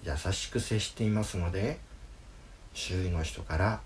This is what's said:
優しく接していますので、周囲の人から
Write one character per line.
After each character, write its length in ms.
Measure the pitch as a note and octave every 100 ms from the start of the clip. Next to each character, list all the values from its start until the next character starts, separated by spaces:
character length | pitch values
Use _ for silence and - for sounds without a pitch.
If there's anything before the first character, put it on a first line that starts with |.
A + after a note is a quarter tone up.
優 140 | E2 D2 F2+
し 180 | F#2+ -
く 80 | B2
接 220 | A#2 G#2+
し 100 | -
て 140 | -
い 60 | A2
ま 120 | G#2+
す 140 | G#2 F#2
の 160 | E2+
で、 260 | F#2 A2 D#3 - - - - - - - - -
周 300 | - - F#2
囲 60 | F#2
の 120 | E2+
人 200 | D#2 -
か 140 | - D#2+
ら 240 | G2 A2